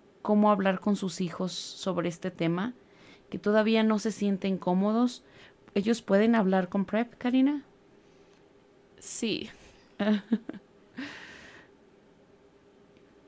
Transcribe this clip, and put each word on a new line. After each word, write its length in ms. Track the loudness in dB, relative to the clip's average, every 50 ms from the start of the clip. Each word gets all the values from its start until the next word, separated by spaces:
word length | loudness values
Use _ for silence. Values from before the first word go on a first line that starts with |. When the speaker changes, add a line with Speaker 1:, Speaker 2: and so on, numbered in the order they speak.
| -18 -20 _ _
Speaker 1:
cómo 300 | -2 0 2 4 6 4
hablar 280 | 4 4 2 0 0 0
con 160 | 0 0 0
sus 240 | 0 -2 -4 -4 -4
hijos 320 | -4 -4 -4 -4 -6 -6
sobre 560 | -6 -8 -12 -12 -12 -8 -6 -4 -2 -2 -2 -4
este 240 | -4 -6 -8 -8
tema, 420 | -4 -2 -2 -2 0 -2 -4 -6 -8 -10 -18 -20 -20 -20 -20 -20 -20 -20 _ -12
que 100 | -10 -4
todavía 440 | -2 2 2 4 4 4 4 4 4
no 160 | 2 2 0
se 140 | -2 -4 -4
sienten 440 | -2 -2 -2 0 0 -2 -2 -2 -2
cómodos, 680 | 0 0 0 2 2 2 2 2 2 0 -2 -6 -18 -20 -20 -20 -20 -20 -20 _ _ -6 -4
¿ellos 280 | -2 0 0 0 -2
pueden 320 | 0 2 4 4 6 4 4
hablar 360 | 4 4 4 2 2 0 0
con 160 | -2 -4 -2
prep, 320 | -2 -2 -2 -2 -4 -6 -6
Karina? 480 | -4 0 2 4 4 2 2 -2 -6 -12 -20 _ _ _ -20 -20 _ _ -20 -20 -20 _ -20 _ _ _ _ _ _ _ _ _ _ _ _ -16
Speaker 2:
Sí. 500 | -12 -10 -8 -6 -4 -4 -4 -4 -8 -12 -16 -20 -20 -20 -20 -20 _ _ _ -2
Speaker 1:
<laughs> 640 | 0 0 0 0 0 -2 -4 -4 -4 -6 -16 -16 -16 _ _ -20 -20 _ -16 -14 -14 -14 -14 -16 -18 -20 -20 -20 -20 -20 -20 -20 -20 -20 -20 _ _ _ _ _ _ _ _ _ _ _ -20 _ _ -20 _ _ _ _ _ -20 -20 _ -20 -20 _ _ _ _ _